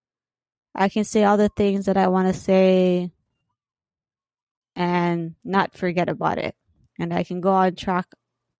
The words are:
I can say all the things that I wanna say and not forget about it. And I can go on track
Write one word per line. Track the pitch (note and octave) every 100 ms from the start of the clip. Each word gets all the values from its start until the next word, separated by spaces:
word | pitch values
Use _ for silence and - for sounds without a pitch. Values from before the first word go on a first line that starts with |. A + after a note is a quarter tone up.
| _ _ _ _ _ _ _
I | - G3
can | G#3+
say | G#3 A3
all | G3+ G#3
the | G#3
things | - G3+ G3 G3
that | F#3+
I | F#3
wanna | F#3 F#3
say | F#3+ - F#3+ F#3 F#3 F#3 F3+ F3+ _ _ _ _ _ _ _ _ _ _ _ _ _ _ _ _ F3
and | F3 F3 F3 E3+ E3 -
not | - F#3+ -
forget | - F3+ E3+ E3+
about | D#3 D#3+ -
it. | - - _ _ _ -
And | E3+
I | F3
can | F3 F3+
go | F#3+
on | F#3+ F#3
track | F3+ - F3+ - _ _ _ _